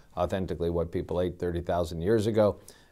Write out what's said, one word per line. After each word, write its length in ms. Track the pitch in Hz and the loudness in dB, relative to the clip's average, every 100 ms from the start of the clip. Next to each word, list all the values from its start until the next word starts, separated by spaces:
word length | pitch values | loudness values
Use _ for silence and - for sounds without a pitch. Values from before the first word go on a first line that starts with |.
| - - | -14 -4
authentically 520 | 90 98 90 82 85 | -2 0 -2 -2 0
what 220 | 85 82 | 0 -2
people 300 | 92 87 85 | -4 -4 -2
ate 160 | 90 87 | -2 -2
thirty 240 | 90 87 | -4 -2
thousand 400 | 87 87 85 85 | -2 -2 -2 -2
years 240 | 87 113 104 | 2 2 2
ago. 320 | 110 104 - - - - | 4 4 2 -8 -20 -20